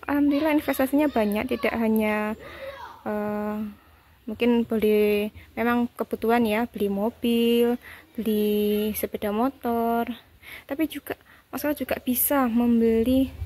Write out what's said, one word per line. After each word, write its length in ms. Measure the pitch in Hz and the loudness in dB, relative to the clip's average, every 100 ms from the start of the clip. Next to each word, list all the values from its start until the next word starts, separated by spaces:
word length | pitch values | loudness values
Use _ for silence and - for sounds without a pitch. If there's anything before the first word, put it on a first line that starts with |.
| - | 0
alhamdulillah, 480 | 285 285 285 311 | 2 4 4 2
investasinya 560 | 302 285 269 262 285 302 | 2 0 0 2 2 2
banyak, 400 | 240 208 208 254 | 2 0 0 -2
tidak 240 | 233 220 | -2 -2
hanya, 640 | 226 220 220 214 214 214 220 - - 539 554 - - | 0 2 2 2 0 -2 -6 -12 -14 -14 -14 -16 -12
eh, 560 | 214 208 208 208 208 214 214 - _ - _ _ - | -8 -6 -4 -4 -4 -6 -8 -12 _ -20 _ _ -12
mungkin 320 | 214 240 233 | -2 2 2
beli, 720 | 226 226 214 214 208 208 214 - - - | 2 0 2 4 4 2 -2 -8 -12 -4
memang 320 | 233 240 240 - | 0 0 -2 -4
kebutuhan, 480 | 226 - 220 240 226 | -6 -4 0 2 2
ya, 240 | 208 240 | 0 -2
beli 160 | 202 202 | -2 -2
mobil, 880 | 196 214 - 240 233 233 233 233 247 - - - | 0 -2 -2 0 2 4 4 2 0 -6 -20 -14
beli 800 | - 214 214 208 208 208 208 214 | -6 -2 0 2 2 2 0 -2
sepeda 400 | 208 - 214 208 | -4 -6 -4 -4
motor, 720 | 208 262 - 247 233 233 233 240 233 - - - - - | -2 -2 -2 -4 -2 0 0 -2 -8 -16 -20 -20 -20 -10
tapi 160 | 277 311 | -4 -4
juga 320 | 294 - - - - _ | -4 -10 -12 -14 -20 _
Mas 160 | 262 294 | -6 -4
Farel 80 | |
juga 240 | 294 262 - | -4 -4 -4
bisa 480 | - 240 - 285 247 | -2 -2 2 2 2
membeli 880 | 233 240 233 226 226 226 262 262 - | 2 4 4 4 4 4 2 2 -2